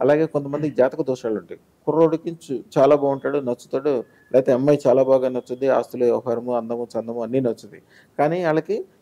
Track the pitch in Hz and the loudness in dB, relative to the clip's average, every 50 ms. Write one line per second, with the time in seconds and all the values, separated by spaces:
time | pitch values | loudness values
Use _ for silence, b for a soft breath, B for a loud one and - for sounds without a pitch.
0 | 120 131 147 151 160 156 - 147 143 139 139 147 156 151 120 120 123 131 - 156 | 2 2 2 2 2 0 -2 -4 -6 -4 -6 -4 -4 -2 0 2 0 0 0 -2
1 | 160 135 131 123 - 113 110 98 87 - 90 - _ _ _ _ - 156 147 160 | -4 -4 -4 -4 -4 -6 -6 -6 -6 -10 -18 -20 _ _ _ _ -6 -2 2 4
2 | 165 160 165 160 - 175 165 165 - - 135 113 - - - 151 135 143 147 143 | 4 2 2 0 -6 -8 -12 -12 -10 -10 -10 -10 -8 -4 0 2 4 6 4 4
3 | 139 139 135 135 - 135 139 147 139 123 120 - - - - 135 135 147 139 120 | 2 0 -2 -2 -4 -4 -4 -4 -4 -4 -6 -8 -8 -8 -6 -4 -2 -2 -2 -4
4 | - _ _ _ _ _ - 127 131 - 131 123 131 147 147 143 - 135 123 135 | -4 _ _ _ _ _ 2 2 2 4 2 2 4 2 2 2 4 4 4 4
5 | 131 131 135 131 127 127 127 123 - - 123 123 139 135 127 127 120 - - 123 | 4 4 4 2 2 0 -4 -4 -8 -8 -8 -4 -2 0 0 0 0 -2 -4 -2
6 | 123 120 113 113 113 127 117 120 120 123 123 120 113 113 120 120 120 117 - 117 | 0 2 0 0 -2 -4 -6 -6 -4 -4 -4 -4 -4 -4 -6 -8 -8 -8 -8 -8
7 | 110 113 117 120 113 110 123 135 131 117 110 - - 98 85 82 _ b b b | -8 -8 -8 -8 -6 -4 -2 0 0 0 -2 -4 -10 -20 -20 -20 _ b b b
8 | b b _ - 143 156 165 180 180 160 156 160 156 - 202 233 381 - _ _ | b b _ -2 0 0 0 -2 -2 0 0 -2 -2 -2 -4 -6 -6 -10 _ _